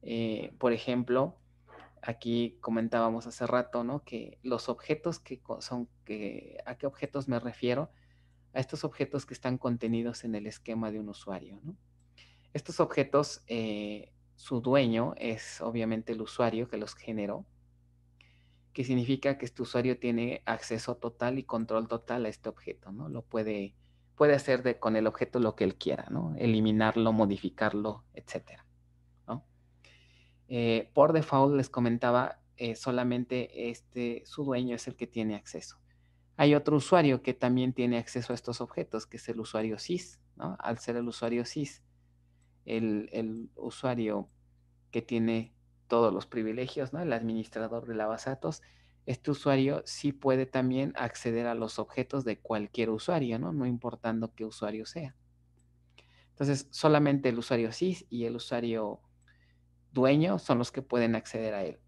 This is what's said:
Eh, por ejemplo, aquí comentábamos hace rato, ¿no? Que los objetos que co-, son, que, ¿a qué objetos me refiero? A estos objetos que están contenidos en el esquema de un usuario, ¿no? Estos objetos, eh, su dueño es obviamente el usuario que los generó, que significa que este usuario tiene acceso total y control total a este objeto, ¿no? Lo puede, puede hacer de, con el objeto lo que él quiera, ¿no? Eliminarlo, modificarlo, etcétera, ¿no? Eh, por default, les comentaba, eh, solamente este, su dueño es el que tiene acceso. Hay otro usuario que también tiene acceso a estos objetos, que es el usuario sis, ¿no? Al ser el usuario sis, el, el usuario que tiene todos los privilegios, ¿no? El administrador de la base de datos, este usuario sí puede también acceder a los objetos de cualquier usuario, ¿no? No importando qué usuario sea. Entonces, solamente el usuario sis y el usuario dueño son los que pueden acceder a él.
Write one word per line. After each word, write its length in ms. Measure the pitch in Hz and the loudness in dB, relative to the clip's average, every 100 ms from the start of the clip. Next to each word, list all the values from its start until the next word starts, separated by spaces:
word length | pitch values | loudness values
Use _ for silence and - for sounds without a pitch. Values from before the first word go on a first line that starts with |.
Eh, 520 | - 117 117 110 - - | -4 -2 -2 -2 -6 0
por 160 | 127 | 2
ejemplo, 640 | 113 - 123 120 123 143 - _ _ _ - - - | 2 0 -2 2 2 2 -4 _ _ _ -20 -20 -12
aquí 560 | - 117 120 117 120 - | -8 -6 -2 0 0 -4
comentábamos 680 | - 113 113 120 113 113 117 | -4 -2 0 2 2 0 -8
hace 200 | - 120 | -6 0
rato, 360 | 123 123 120 | 0 0 -4
¿no? 220 | 117 143 | -4 -6
Que 340 | - 117 117 - | -6 -10 -10 -12
los 260 | 127 120 - | -4 -4 -2
objetos 500 | 117 - 151 170 165 | -6 -2 -2 -2 -6
que 220 | - 131 | -10 -16
co-, 220 | - 113 | -10 -10
son, 260 | - 123 120 _ | -6 -8 -8 _
que, 540 | - 107 101 - - - - | -12 -8 -8 -10 -14 -14 -12
¿a 100 | 127 | -6
qué 100 | 139 | -8
objetos 400 | - 143 143 135 | -6 -8 -6 -2
me 140 | 120 | -2
refiero? 500 | 120 - 120 123 160 _ _ _ _ _ _ | -4 -4 -2 0 -4 _ _ _ _ _ _
A 80 | 127 | -4
estos 240 | 127 151 | -4 -4
objetos 420 | 156 - 139 139 - | -6 -4 -4 -4 -8
que 80 | |
están 240 | 127 127 127 | -8 -4 -2
contenidos 640 | 127 120 113 117 117 120 | -2 -2 0 -2 -2 -6
en 140 | 117 107 | -6 -6
el 100 | 107 | -8
esquema 460 | - - 113 110 | -12 -8 -4 -4
de 80 | 107 | -6
un 80 | 104 | -10
usuario, 500 | 101 - 92 90 98 | -12 -10 -10 -10 -16
¿no? 120 | 151 196 _ _ _ _ - _ _ | -16 -16 _ _ _ _ -20 _ _
Estos 260 | 151 - 165 | -10 -8 2
objetos, 640 | 160 - 139 139 147 - _ | 2 4 4 4 2 -6 _
eh, 640 | 117 110 104 104 104 - _ _ _ | -4 -2 -4 -6 -8 -14 _ _ _
su 240 | - 127 | -4 -2
dueño 540 | 123 135 127 113 120 - | 4 4 6 2 0 -4
es 440 | 117 110 - - | -6 -6 -8 -8
obviamente 520 | 113 117 113 113 113 | -6 -2 -2 -2 -4
el 100 | 113 | -6
usuario 460 | 107 - 120 113 123 | -8 0 0 0 -4
que 80 | 107 | -6
los 180 | 104 | -8
generó, 520 | - - 110 101 104 - _ _ _ _ _ _ _ - _ _ _ _ | -12 -8 -4 -4 -6 -10 _ _ _ _ _ _ _ -20 _ _ _ _
que 100 | - | -6
significa 540 | 127 127 120 135 139 139 | 0 0 2 2 0 -2
que 80 | 120 | -6
este 160 | - | -8
usuario 360 | 120 123 123 123 | -2 0 2 0
tiene 440 | 123 117 120 - | 0 0 -2 -4
acceso 520 | - 110 - 113 - 120 | -4 -4 -2 -6 -4 -6
total 420 | 117 - 120 131 | -6 -4 -2 -2
y 60 | |
control 420 | 123 117 110 110 113 | -4 -4 0 -2 0
total 380 | 117 - 120 110 | -6 -4 -4 -4
a 20 | |
este 200 | - 113 | -6 -10
objeto, 420 | - - - - | -10 -14 -14 -14
¿no? 180 | 101 151 | -12 -10
Lo 140 | 135 | -10
puede, 540 | - 113 107 104 98 - _ _ _ - | -6 -4 -2 -2 -6 -10 _ _ _ 4
puede 180 | 147 | 6
hacer 300 | 143 139 127 | 6 4 2
de, 160 | 127 117 | 2 0
con 160 | 117 110 | 2 2
el 100 | 110 | 2
objeto 320 | - 120 123 | 0 -2 2
lo 160 | 113 | 2
que 80 | - | 4
él 140 | 95 - | 0 2
quiera, 300 | - 69 - | -2 -2 -2
¿no? 240 | - - 78 | -4 -4 0
Eliminarlo, 760 | 117 110 110 107 110 113 113 | 4 6 6 6 4 4 4
modificarlo, 920 | 110 104 101 95 - 107 101 107 104 - | 6 4 2 -4 0 0 0 -4 -6 -14
etcétera, 540 | - - - - - - _ _ _ _ _ - | -20 -10 -10 -10 -20 -20 _ _ _ _ _ -10
¿no? 180 | 120 _ _ _ _ - - _ _ _ _ _ | -10 _ _ _ _ -20 -20 _ _ _ _ _
Eh, 420 | 123 117 113 107 | 0 2 2 2
por 200 | - 151 | 6 8
default, 420 | 160 151 139 139 | 8 4 6 6
les 160 | 143 131 | 6 2
comentaba, 720 | - 120 117 123 123 127 - _ _ | 2 2 4 4 4 2 -4 _ _
eh, 180 | 120 | -6
solamente 960 | 113 - 123 123 123 123 127 120 - 117 | -4 -2 0 0 0 -2 -4 -4 -6 -8
este, 540 | 117 _ 123 120 117 - | -8 _ -6 -6 -6 -10
su 180 | - | -8
dueño 300 | 139 123 127 | -2 -2 -2
es 140 | 117 - | -4 -8
el 80 | - | -10
que 100 | 120 | -8
tiene 300 | 117 110 104 | -4 -2 -4
acceso. 420 | - 80 - - _ _ _ _ _ - | -8 -12 -12 -20 _ _ _ _ _ 4
Hay 200 | 147 147 | 6 6
otro 200 | 147 151 | 6 2
usuario 460 | 131 185 151 127 | 6 6 8 4
que 100 | - | 0
también 420 | 123 123 123 127 | 0 2 4 2
tiene 220 | 127 123 120 | 2 0 0
acceso 360 | 117 127 117 | -2 -6 -4
a 20 | |
estos 260 | 120 - 117 | -6 -6 -6
objetos, 460 | 120 - - 110 - | -6 -6 -6 -6 -8
que 120 | 117 | -14
es 100 | - | -8
el 100 | 113 | -8
usuario 400 | 110 110 110 107 | -4 -2 -2 -4
sis, 420 | - 180 - - _ | -4 -4 -6 -20 _
¿no? 220 | - 170 - | -10 -8 -6
Al 200 | - 117 | -6 -4
ser 180 | - 120 | -4 -4
el 100 | 120 | -4
usuario 380 | 113 117 120 | -4 -2 0
sis, 400 | 120 151 139 - _ _ _ _ _ _ _ _ | -2 -4 -6 -8 _ _ _ _ _ _ _ _
el, 440 | - 113 113 104 107 | -6 -2 0 -2 -2
el 400 | 113 113 113 117 | -6 -6 -8 -12
usuario 720 | - 117 - 131 120 110 104 98 _ _ _ _ _ _ | -10 -10 -4 -2 0 -2 -2 -6 _ _ _ _ _ _
que 100 | 117 | -6
tiene 520 | 113 117 113 113 117 _ _ _ _ | -2 0 2 0 -2 _ _ _ _
todos 280 | 120 113 | 4 4
los 120 | 95 - | 2 -4
privilegios, 680 | 120 110 113 127 - 131 | -4 -4 -4 -6 -4 -6
¿no? 80 | 147 | -4
El 100 | 175 | -2
administrador 760 | 117 113 113 110 113 110 117 117 | -2 0 -4 -4 -6 -4 -6 -6
de 80 | |
la 120 | 113 107 | -4 -2
base 240 | 113 - | -4 -6
de 60 | 135 | -4
datos, 260 | 165 156 - _ _ _ | -6 -6 -12 _ _ _
este 260 | - 127 - | -8 -6 -2
usuario 520 | 139 143 135 135 139 | 0 2 4 4 0
sí 280 | - - 143 | -6 -4 -4
puede 340 | 139 139 131 131 | 0 2 2 2
también 480 | 131 127 127 139 - | 0 2 2 -2 -2
acceder 500 | 120 - 123 117 120 | -6 -4 -2 -2 -2
a 80 | |
los 240 | 117 110 - | -2 -4 -4
objetos 460 | 110 - 120 139 | -6 -4 -2 -2
de 140 | 120 104 | -2 -6
cualquier 500 | - 113 104 - 113 | -4 -4 -4 -2 0
usuario, 500 | 110 - 170 127 117 | 0 0 0 0 -2
¿no? 140 | 143 | -2
No 140 | 151 127 | -2 -2
importando 680 | 120 123 120 113 113 113 | -2 -4 -6 -4 -2 -4
qué 120 | - 110 | -6 -10
usuario 400 | - 107 110 110 | -6 -6 -6 -8
sea. 280 | 170 143 - _ _ _ _ _ _ _ _ _ _ _ | -10 -10 -12 _ _ _ _ _ _ _ _ _ _ _
Entonces, 380 | _ 139 139 - | _ 0 0 -2
solamente 580 | - 160 151 147 139 135 | 4 6 8 6 4 2
el 100 | 117 | 0
usuario 320 | 117 120 113 | 0 0 0
sis 360 | 113 180 180 - | 0 -2 -2 -8
y 160 | 120 | -6
el 120 | 117 120 | -4 -4
usuario 640 | - 120 120 113 107 107 _ _ _ _ _ _ _ _ _ | -6 -4 -2 -2 -4 -8 _ _ _ _ _ _ _ _ _
dueño 460 | 127 131 147 170 190 | 2 6 6 4 2
son 200 | - 123 | 2 0
los 140 | 120 | 2
que 80 | - | -4
pueden 340 | 127 123 117 | -2 2 4
acceder 380 | 113 - 117 110 | 2 -2 -4 -4
a 100 | 101 | -2
él. 140 | 87 - | -4 -6